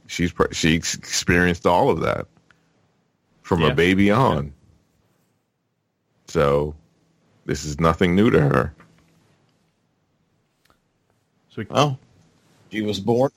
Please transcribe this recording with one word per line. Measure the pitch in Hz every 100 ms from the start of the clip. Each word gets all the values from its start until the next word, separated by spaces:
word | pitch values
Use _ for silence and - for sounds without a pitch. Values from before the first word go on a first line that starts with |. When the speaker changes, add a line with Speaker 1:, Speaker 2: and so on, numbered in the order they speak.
| -
Speaker 1:
she's | - 85
pr-, | - 80
she | - 120 85
ex-, | - -
experienced | - - - 87 90 87 90
all | 90 131
of | 80
that | - - - _ _ _ _ _ _ _ _ _ _ _
from | - 85
Speaker 2:
Yeah. | 78
Speaker 1:
a | 73
baby | 87 95 101
on. | 110 120 78 73 - _ _ _ _ _ _ _ _ _ _ _ _ _ _ _ _ -
So | 82 71 71 76 78 _ _ _ _ _ _ -
this | 78
is | - 73
nothing | 82 78 90 92
new | 113
to | -
her. | 143 65 - - - _ _ _ _ _ _ _ _ _ _ _ _ _ _ _ _ _ _ _ _ _ _ _ _ _ _
Speaker 2:
So | -
we | 104
Speaker 3:
Well, | 123 147 131 _ _ _ _ _ _ _
she | 107
was | 107 95
born | 104 120 139